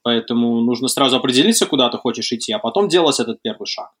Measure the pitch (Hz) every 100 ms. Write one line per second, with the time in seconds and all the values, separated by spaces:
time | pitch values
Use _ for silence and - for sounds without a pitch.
0 | 120 117 - 120 120 117 117 120 127 -
1 | 135 123 135 127 185 226 - 143 120 110
2 | 123 113 - 117 - 107 117 190 202 175
3 | 156 127 117 110 113 - 101 - - _